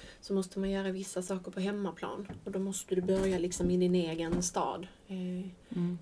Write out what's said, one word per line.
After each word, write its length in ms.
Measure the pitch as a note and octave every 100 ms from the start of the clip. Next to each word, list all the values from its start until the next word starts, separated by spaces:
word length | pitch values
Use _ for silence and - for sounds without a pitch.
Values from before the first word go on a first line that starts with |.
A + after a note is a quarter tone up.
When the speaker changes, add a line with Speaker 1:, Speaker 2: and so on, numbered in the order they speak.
| - -
Speaker 1:
så 140 | -
måste 240 | G3 F#3 -
man 120 | G3
göra 220 | G3 F#3+
vissa 300 | F#3+ G3 -
saker 280 | F3+ F#3+ F3+
på 100 | F#3
hemmaplan. 680 | F#3 G#3 F#3+ D#3+ - G3+ G3+ -
Och 60 | -
då 60 | F#3+
måste 360 | F#3+ F#3+ -
du 60 | F#3
börja, 360 | F3+ F#3+ F#3+ F3+
liksom, 320 | F3 F3+ F3+
i 60 | F3+
din 180 | F3+
egen 480 | F3+ E3 D#3+ E3 F3
stad, 440 | F3 G3+ C3+ G#2 F3+ - -
eh, 80 | F#3+ F3+ F3+ F#3+ - - F3+
Speaker 2:
Mm. 220 | F3 F3